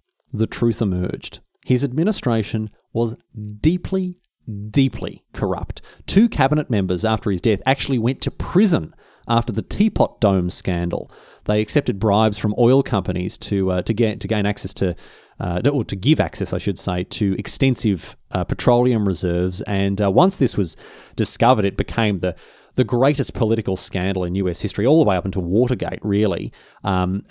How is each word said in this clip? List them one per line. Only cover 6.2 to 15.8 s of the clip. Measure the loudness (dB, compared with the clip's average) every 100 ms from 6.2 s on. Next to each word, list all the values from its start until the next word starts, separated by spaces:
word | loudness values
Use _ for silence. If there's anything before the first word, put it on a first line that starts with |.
| 4
cabinet | 4 2 2 0
members | 0 2 0
after | 0 0 0
his | 0
death | 2 2 2
actually | 0 0 0
went | 0 -2
to | -6
prison | -8 -2 2 4 2 -2 -12 _ _ -2
after | 0 0
the | -4
Teapot | -4 0 0 2 0 2
Dome | 2 2 2
scandal. | -2 -2 -2 -2 -4 -8 -18 -20 -10 -2
They | 0
accepted | 2 0 0 0
bribes | 2 4 4 2
from | -2 2
oil | 4 4
companies | 2 -2 -2 -4 -4 -6
to, | -4 0 0
uh, | 0
to | -2
get, | 0 0 -2
to | -2
gain | 0 0
access | -2 -6 -2
to, | -2 -4 -10 -20 _ -8
uh, | -4 -2 0
or | 0